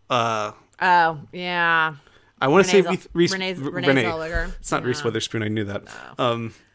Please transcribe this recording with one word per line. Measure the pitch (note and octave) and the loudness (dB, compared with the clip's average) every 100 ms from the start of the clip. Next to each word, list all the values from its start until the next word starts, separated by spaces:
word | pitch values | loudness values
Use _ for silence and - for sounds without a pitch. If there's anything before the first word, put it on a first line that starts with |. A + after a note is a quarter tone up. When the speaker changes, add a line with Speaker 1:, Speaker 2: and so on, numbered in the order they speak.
| _ | _
Speaker 1:
uh, | B2+ A#2 A2 G#2+ - _ - | 0 0 -2 -6 -8 _ -2
Speaker 2:
Oh, | F#3 F3 E3 D3+ - | 4 4 4 0 -12
yeah. | F3+ F3+ F3 E3+ E3 D#3+ D3 _ _ _ _ | -10 -6 0 2 2 0 -4 _ _ _ _
Speaker 1:
I | C3+ | 2
wanna | E3+ | 4
Speaker 2:
Renee | F#3 | 6
Speaker 1:
say | G3 | 4
Speaker 2:
Zell-, | E3+ | 4
Speaker 1:
Reese, | F3 - | -2 -4
Reese, | E3+ F3 | 0 2
Speaker 2:
Renee, | F#3+ F#3 | 2 -4
Speaker 1:
R-, | F3+ C#3 | -6 -6
Speaker 2:
Renee | F3 F3 | -2 2
Speaker 1:
Renee. | C3+ | 2
Speaker 2:
Zellweger. | A2+ D#3+ D#3+ E3+ E3+ - | 2 -4 -6 -4 -4 -8
Speaker 1:
It's | - | -6
not | D#3 | -4
Reese | B2 A#2+ | -2 -2
Speaker 2:
Yeah. | |
Speaker 1:
Witherspoon, | A#2 A2 - A#2 | -2 -4 -4 -4
I | G#2+ | -2
knew | A2 | -2
that. | G2+ G2+ | -4 -8
Speaker 2:
No. | - A2+ - - | -10 -16 -16 -2
Speaker 1:
Um, | B2+ A#2 A2+ - _ | -2 -2 -6 -12 _